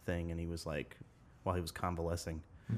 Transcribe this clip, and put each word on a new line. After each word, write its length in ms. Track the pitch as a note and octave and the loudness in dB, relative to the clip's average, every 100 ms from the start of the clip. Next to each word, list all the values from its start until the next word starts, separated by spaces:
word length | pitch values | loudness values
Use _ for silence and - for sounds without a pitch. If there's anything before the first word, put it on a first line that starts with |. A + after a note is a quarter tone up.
| - | 0
thing, 240 | F2 E2+ | 0 2
and 80 | E2 | 0
he 60 | E2 | 0
was, 200 | E2+ E2 | -2 -2
like, 280 | D2 B1+ - - - - - | -2 -2 -10 -18 -20 -20 -4
while 120 | F#2+ F2+ | 2 2
he 60 | |
was 100 | D#2+ | 0
convalescing. 680 | - F2+ E2+ E2 E2+ E2+ D#2+ - - - | 0 0 2 2 0 0 -4 -8 -12 0